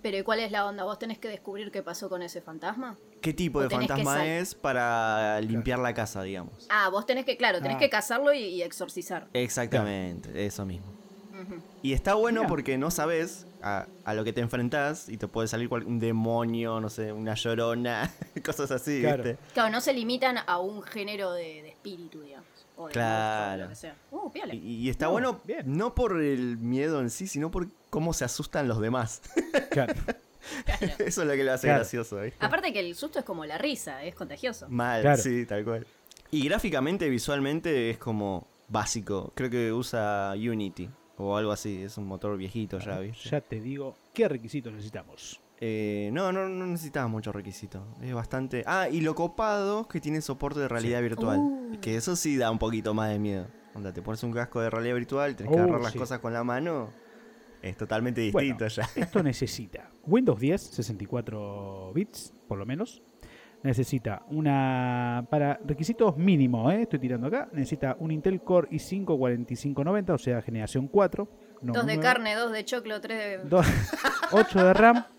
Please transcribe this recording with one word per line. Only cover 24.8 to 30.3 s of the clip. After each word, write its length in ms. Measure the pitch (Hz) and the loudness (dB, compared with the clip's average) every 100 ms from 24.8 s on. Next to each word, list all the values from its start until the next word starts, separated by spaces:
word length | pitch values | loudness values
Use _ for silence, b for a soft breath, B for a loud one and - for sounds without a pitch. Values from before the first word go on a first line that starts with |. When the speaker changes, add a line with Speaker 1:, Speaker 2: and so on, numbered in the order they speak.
Speaker 2:
y 40 | 127 | -2
está 180 | 117 156 | 0 2
Speaker 3:
No, 40 | |
Speaker 2:
bueno 300 | 202 254 220 | 2 2 -2
Speaker 3:
bien. 180 | 165 311 | -6 -6
Speaker 2:
no 280 | 131 147 233 | -2 0 0
por 260 | 247 240 175 | 2 2 4
el 360 | 147 131 123 117 | 2 2 -2 -2
miedo 420 | 117 127 151 151 | -2 0 0 0
en 80 | 123 | -2
sí, 160 | - 190 | -4 -6
sino 220 | 139 156 | -4 -2
por 160 | 180 180 - _ | -2 -4 -8 _
cómo 240 | 156 165 | -2 0
se 100 | 156 | 0
asustan 420 | 123 - 131 165 131 | -2 -4 -4 0 0
los 120 | 110 | 2
demás. 420 | 110 127 113 - - | 2 0 -2 -6 -4
<laughs> 360 | - 339 302 - | -2 0 -2 2
Speaker 3:
Claro. 220 | - - - - - _ | 0 2 -2 -4 -6 _